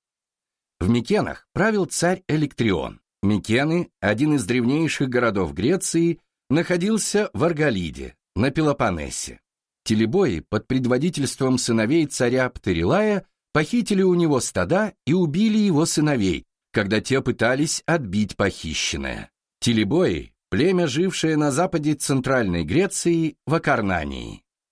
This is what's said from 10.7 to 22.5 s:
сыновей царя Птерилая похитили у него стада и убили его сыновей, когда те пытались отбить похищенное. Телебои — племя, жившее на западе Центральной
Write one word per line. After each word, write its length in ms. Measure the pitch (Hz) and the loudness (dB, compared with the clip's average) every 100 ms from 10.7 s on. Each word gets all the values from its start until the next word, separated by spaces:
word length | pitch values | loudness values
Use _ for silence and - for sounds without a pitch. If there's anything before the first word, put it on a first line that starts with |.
| 131 123 127 175 147 131 - 131 127 | -2 0 0 0 -2 -4 -2 0 0
сыновей 480 | - 113 110 165 147 | 0 0 2 2 0
царя 440 | - 123 127 127 | 0 0 0 -2
Птерилая 760 | - 107 82 87 180 214 196 - _ _ | -2 -2 0 2 2 0 -2 -6 _ _
похитили 500 | 156 151 240 - 196 | -2 0 0 0 2
у 120 | 190 | 4
него 260 | 175 165 131 | 4 2 2
стада 520 | - 95 90 185 214 - - | 0 -2 0 0 0 -4 0
и 80 | |
убили 440 | 185 170 165 220 214 | 2 2 2 2 4
его 280 | 202 147 165 | 2 2 2
сыновей, 580 | - 151 131 95 73 - _ _ | 2 2 2 0 -2 -8 _ _
когда 280 | 113 98 107 | -2 0 -2
те 220 | - 131 | 0 0
пытались 600 | 127 - 113 131 156 - - | 0 0 0 2 -2 -2 -2
отбить 500 | 165 107 101 104 - | -2 0 -2 -2 0
похищенное. 920 | 98 - 82 67 - 76 67 57 52 _ _ - | -2 -2 -6 -4 -4 -4 -6 -8 -12 _ _ -4
Телебои — 760 | 123 110 101 160 156 80 - _ - | 0 2 2 2 0 -2 -8 _ -6
племя, 360 | 98 170 180 165 | 0 2 2 0
жившее 500 | 131 185 - 160 156 | 0 -2 -2 0 0
на 140 | 147 | 0
западе 440 | 131 185 165 147 | 0 -2 -2 -2
Центральной 720 | 147 - 135 131 131 101 | -2 0 0 0 0 0